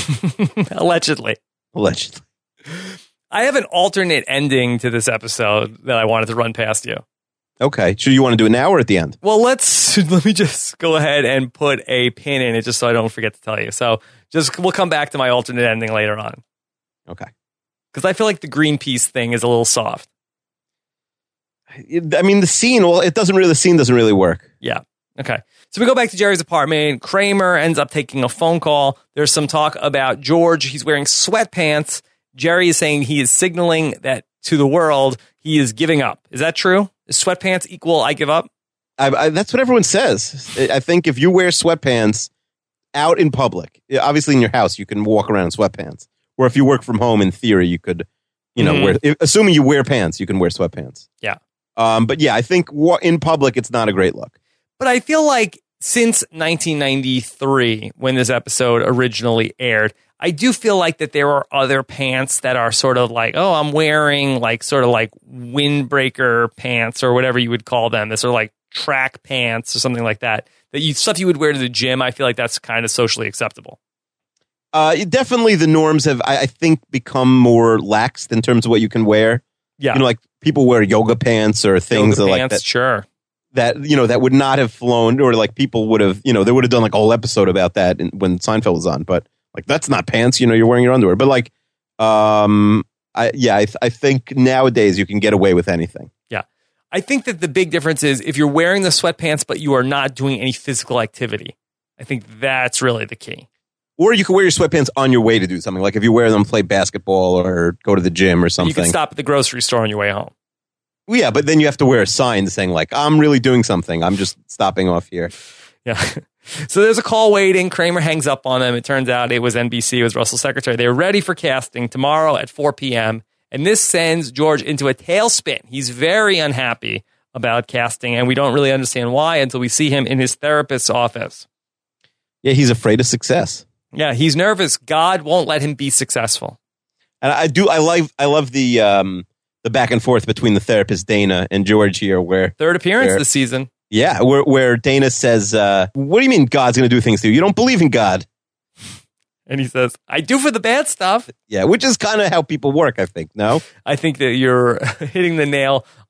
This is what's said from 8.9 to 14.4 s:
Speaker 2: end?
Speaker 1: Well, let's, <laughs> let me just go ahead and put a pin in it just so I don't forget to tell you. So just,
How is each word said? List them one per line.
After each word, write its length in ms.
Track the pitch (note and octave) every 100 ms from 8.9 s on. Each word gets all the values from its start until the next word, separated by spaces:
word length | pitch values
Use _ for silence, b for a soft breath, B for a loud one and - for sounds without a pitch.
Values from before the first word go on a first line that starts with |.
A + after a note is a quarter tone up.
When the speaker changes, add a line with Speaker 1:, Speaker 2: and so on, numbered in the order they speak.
| F#2+
Speaker 2:
end? 200 | D#2 -
Speaker 1:
Well, 200 | G3+ G#3+
let's, 540 | A#3+ - - - - G#3
<laughs> 140 | D#3
let 140 | F3+ G3+
me 80 |
just 440 | F#3+ E3 - - -
go 160 | E3 D#3
ahead 280 | D3+ D3
and 300 | B2 C3+ B2+
put 300 | - D3 C3+ -
a 220 | B2+ B2
pin 320 | - D3 C#3
in 140 | B2 A2+
it 80 |
just 160 | A2+ A2+
so 80 | A#2+
I 40 |
don't 160 | A#2 A2
forget 220 | A2 A2 -
to 60 |
tell 200 | - G#2+
you. 100 | A2
So 300 | - A#2+ A2 b b b
just, 260 | D#3+